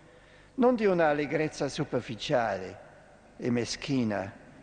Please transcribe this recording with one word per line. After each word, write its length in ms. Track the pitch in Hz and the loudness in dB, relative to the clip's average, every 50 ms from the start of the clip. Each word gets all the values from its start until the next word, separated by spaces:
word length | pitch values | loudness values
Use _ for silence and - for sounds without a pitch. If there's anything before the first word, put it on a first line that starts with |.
| - - - - - - - - - - - | -20 -20 -20 -20 -20 -20 -20 -20 -20 -8 0
non 200 | - 233 254 254 | 2 4 4 4
di 100 | 220 220 | 4 4
un'allegrezza 840 | 196 185 170 165 151 147 147 147 123 160 151 156 151 - - 151 135 | 4 4 4 4 4 4 2 0 0 0 0 0 -2 -2 -4 -4 -4
superficiale 1080 | - - 147 - - 123 - - 113 101 - - 147 120 117 107 98 92 92 92 98 - - - - - - - - - - - - | -2 -4 -4 -2 -2 -4 -4 -6 -8 -8 -2 0 0 2 2 0 -2 -4 -6 -10 -12 -14 -18 -20 -20 -20 -20 -20 -20 -20 -20 -20 -12
e 140 | - 185 127 | -6 -2 0
meschina 840 | 120 120 - - - - - - 139 131 117 107 101 98 95 101 - - - - - - | 0 0 -2 -4 -6 -6 -4 -2 0 0 0 0 -2 -2 -4 -6 -10 -16 -20 -20 -20 -20